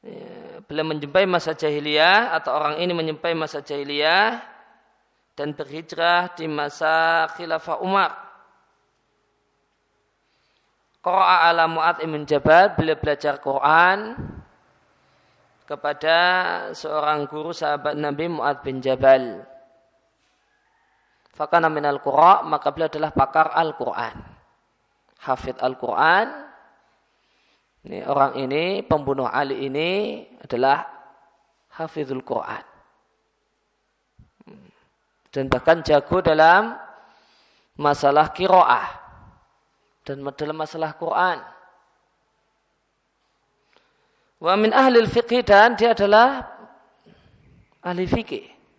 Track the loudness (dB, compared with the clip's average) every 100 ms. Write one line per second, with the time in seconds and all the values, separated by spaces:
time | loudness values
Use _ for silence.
0 | -18 -18 -18 -20 -20 -20 -10 -6 -4 -4
1 | -2 0 2 0 -2 -4 -2 -4 -2 2
2 | 4 4 2 -4 -2 -2 -2 -4 -4 -2
3 | -4 -6 -4 -4 -6 -8 -10 -10 -6 -2
4 | 2 2 2 -2 -14 -20 _ _ _ _
5 | _ _ _ -10 -10 -8 -12 -14 -16 -4
6 | 0 2 0 -8 -8 -6 -6 -4 0 2
7 | 2 0 -2 -6 -8 -8 -6 -6 -2 0
8 | 0 -2 -20 -20 _ _ _ _ _ _
9 | _ _ _ _ _ _ _ _ _ _
10 | _ _ _ _ _ _ _ _ _ _
11 | 0 2 4 6 4 4 2 2 -2 -2
12 | -4 -8 -2 0 6 6 6 2 -4 -2
13 | -2 -4 -4 -4 -4 0 4 4 4 2
14 | -6 -12 -14 -16 -20 _ _ _ _ _
15 | _ _ _ _ _ _ _ -8 -6 -4
16 | 2 4 4 2 0 -4 -8 -10 -6 -4
17 | -2 -2 -4 -8 -10 -6 -4 -4 -4 -4
18 | -6 -4 -6 -4 -4 -4 -6 -6 -4 2
19 | 4 4 2 -12 -18 -20 _ _ _ _
20 | _ _ _ _ _ _ _ _ _ _
21 | _ _ _ _ 0 2 2 0 -4 -4
22 | -2 4 6 6 2 -4 -4 -2 -4 -4
23 | -6 0 0 2 0 0 -2 -4 -8 -6
24 | -10 -12 -20 -20 _ _ _ _ _ _
25 | _ _ -8 -6 -6 -6 -6 -4 -6 0
26 | 2 2 0 -8 -20 -20 _ _ _ _
27 | _ _ _ _ _ _ _ _ -16 -14
28 | -6 0 0 0 -6 -4 -4 -6 -2 -2
29 | -2 -4 -2 -2 -4 -6 -6 -4 -4 -4
30 | -6 -8 -16 -20 -10 0 2 0 -2 -18
31 | -20 _ _ _ _ _ _ -14 -12 -8
32 | -8 -8 -6 -8 -8 -12 -16 _ _ _
33 | _ _ _ _ _ _ _ _ _ _
34 | _ _ _ _ _ -20 _ _ _ _
35 | _ _ _ -8 -2 0 4 2 4 2
36 | 2 0 2 6 6 6 4 -8 -18 -20
37 | _ _ _ _ _ _ _ -4 -2 2
38 | 2 2 0 0 2 4 4 2 -2 -14
39 | -20 -20 -20 _ _ _ _ _ _ _
40 | -14 -10 -10 -8 -8 -6 -8 -6 -6 -6
41 | -4 0 0 -2 -10 -20 _ _ _ _
42 | _ _ _ _ _ _ _ _ _ _
43 | _ _ _ _ _ _ _ _ _ _
44 | _ _ _ _ -2 0 2 4 4 4
45 | 2 0 0 -2 4 6 6 4 0 2
46 | 4 6 4 2 -10 -18 -20 _ _ _
47 | _ _ _ _ _ _ _ _ -10 -6
48 | -2 -2 -4 -10 -12 _ _